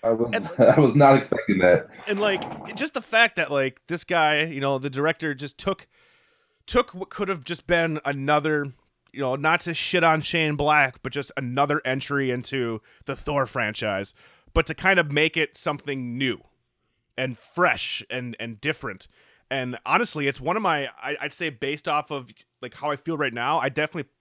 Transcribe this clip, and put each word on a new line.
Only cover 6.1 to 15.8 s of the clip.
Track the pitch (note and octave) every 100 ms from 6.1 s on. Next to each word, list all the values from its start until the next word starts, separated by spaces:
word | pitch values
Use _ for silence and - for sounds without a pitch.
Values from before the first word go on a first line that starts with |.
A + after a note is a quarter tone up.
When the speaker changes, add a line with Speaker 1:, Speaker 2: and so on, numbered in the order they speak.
| _ _ _ _ _ -
Speaker 2:
took | A3+ B3+
what | F3+ F#3
could | - G3
have | F3+ C3
just | E3+ -
been | F3 E3 D#3
another, | C#3 C#3+ C#3 D3 D3 D3+ C#3+ B2 _ _ _
you | -
know, | C#3 D#3
not | D#3 E3+
to | E3+
shit | D#3+ - F3+
on | E3 D#3+
Shane | D3 E3+ D#3 D3
Black, | D3 D3+ C3+ -
but | C3+
just | C3+ C3+ -
another | B2+ B2+ C#3+ D3 C3
entry | C3+ - C#3 C3
into | B2 B2 C3+ A#2+ A2 _ _ -
the | C#3
Thor | - C#3+ B2+
franchise, | C3+ G#2+ G#2+ G#2+ G2 G2+ - - _ _
but | - E3
to | D#3
kind | F#3+ F#3+
of | D#3
make | D3 D#3+ E3
it | D3+ -
something | E3+ C#3+